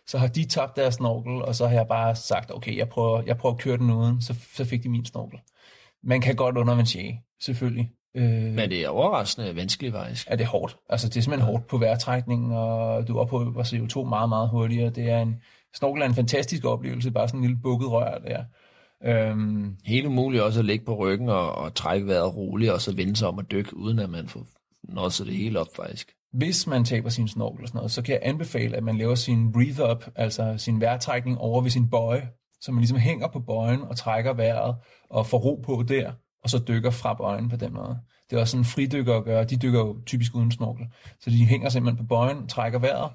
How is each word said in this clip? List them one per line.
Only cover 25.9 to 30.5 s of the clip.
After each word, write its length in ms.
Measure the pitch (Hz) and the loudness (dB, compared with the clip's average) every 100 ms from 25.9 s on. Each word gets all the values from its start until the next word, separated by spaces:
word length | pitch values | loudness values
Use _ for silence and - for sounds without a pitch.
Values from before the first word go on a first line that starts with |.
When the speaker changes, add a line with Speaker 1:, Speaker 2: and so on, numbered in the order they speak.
| 113 - _ _ | -12 -16 _ _
Speaker 1:
Hvis 340 | 123 160 170 - | -4 0 0 0
man 160 | 131 | 2
taber 260 | 117 117 117 | 2 0 -2
sin 180 | 120 110 | -2 -2
snorkel 340 | 107 107 - | -2 -6 -6
og 60 | - | -10
sådan 100 | - | -6
noget, 140 | - | -6
så 100 | - | -6
kan 120 | 123 | -2
jeg 80 | 135 | -2
anbefale, 540 | 123 151 160 120 117 117 | -2 -4 -4 -2 -2 -2
at 60 | |
man 140 | 113 110 | -2 0
laver 180 | 113 123 | 2 0
sin 360 | 123 117 113 | 2 4 4
breathe 400 | 117 139 139 120 | 4 4 4 0
up, 180 | 117 - - | 0 -4 -4
altså 400 | 113 - 113 | -2 0 -4